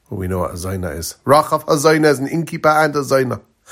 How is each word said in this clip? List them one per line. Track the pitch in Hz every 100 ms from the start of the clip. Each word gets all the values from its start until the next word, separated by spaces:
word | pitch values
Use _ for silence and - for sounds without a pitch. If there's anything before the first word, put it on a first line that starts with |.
| _
Well, | 101
we | 92
know | 92
what | 82
a |
Zoina | 90 95 95 90 73
is. | 85 -
Rachav | - 143 151 156 -
HaZoina | 156 156 156 151
is | 131
an | 135
innkeeper | 165 156 165 156
and | 151 156 147
a |
Zoina. | 127 135 127 107 - _ _